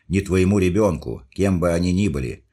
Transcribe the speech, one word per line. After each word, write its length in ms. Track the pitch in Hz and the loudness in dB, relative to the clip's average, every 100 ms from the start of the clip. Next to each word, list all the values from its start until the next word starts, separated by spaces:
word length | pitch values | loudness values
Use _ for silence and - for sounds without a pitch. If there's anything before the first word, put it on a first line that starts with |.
| - | -4
ни 120 | 95 | -2
твоему 380 | - 92 92 104 | 0 2 2 2
ребенку, 640 | 92 90 107 76 - 57 - | 2 2 0 0 -6 -12 -10
кем 300 | - 98 90 | -2 0 0
бы 100 | 87 | 0
они 220 | 85 90 | 0 0
ни 160 | 90 101 | 0 0
были», 360 | 69 62 - _ | -2 -8 -10 _